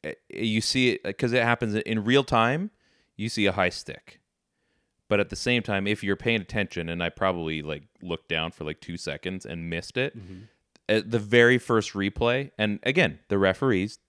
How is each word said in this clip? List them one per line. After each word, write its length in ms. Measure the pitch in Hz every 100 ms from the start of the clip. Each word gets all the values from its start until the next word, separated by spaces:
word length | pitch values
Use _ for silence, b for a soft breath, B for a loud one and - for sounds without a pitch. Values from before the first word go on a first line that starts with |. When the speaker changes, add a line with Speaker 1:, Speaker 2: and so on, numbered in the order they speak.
Speaker 1:
eh, 100 | 76 - _
you 320 | - 110 110
see 380 | - 131 127 -
it, 140 | - 101
'cause 160 | 123
it 80 | 123
happens 320 | 117 120 113
in 300 | 104 - 110
real 200 | 104 135
time. 460 | 131 120 113 147 208 _ _ _ _ -
You 120 | 107
see 180 | - 98
a 40 |
high 180 | 92 90
stick, 500 | - - - - _ _ _ _ _ _ _ _ _ _
but 120 | 104
at 100 | 98
the 60 | 92
same 280 | - 123
time, 240 | 110 98 101
if 160 | 104
you're 120 | 98 98
paying 260 | 117 113
attention, 460 | 92 110 98 - 82
and 140 | 85
I 60 | 85
probably, 520 | - 95 87 80 80
like, 200 | 73 73 - _
looked 260 | 90 85 _
down 220 | 80 80
for, 120 | -
like, 160 | 76 78
two 160 | - 85
seconds 480 | - 73 90 95 55
and 240 | 85 85
missed 260 | 82 - 127
it, 180 | 135 117
Speaker 2:
Mm-hmm. 220 | 90 92 110 B _ _ -
Speaker 1:
at 220 | 110 107
the 80 | 113
very 380 | 104 120 120 123
first 360 | - 113 -
replay, 580 | 98 98 - 120 127 139 -
and 200 | 107 104
again, 360 | - 147 123 - _
the 100 | 101
referees 580 | 95 92 135 98 104 -